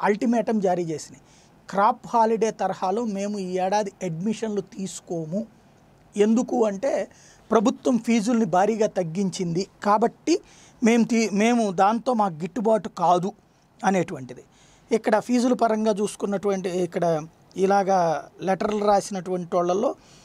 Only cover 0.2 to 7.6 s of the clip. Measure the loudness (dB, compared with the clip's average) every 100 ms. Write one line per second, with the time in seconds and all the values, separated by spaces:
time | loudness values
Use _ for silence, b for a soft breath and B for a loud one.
0.2 | 0 0 0 0 0 0 -2 -8 -10 -20
1.2 | b b b _ -6 0 0 0 -2 0
2.2 | 2 2 -2 -2 -4 -2 -4 -2 -4 -6
3.2 | -6 -6 -4 -2 0 0 -2 -8 -8 -4
4.2 | -4 -4 -4 -6 -6 -10 -12 -12 -10 -8
5.2 | -6 -6 -8 _ _ _ _ _ _ 0
6.2 | 2 2 0 0 0 0 -2 -2 -6 B
7.2 | B B _ 2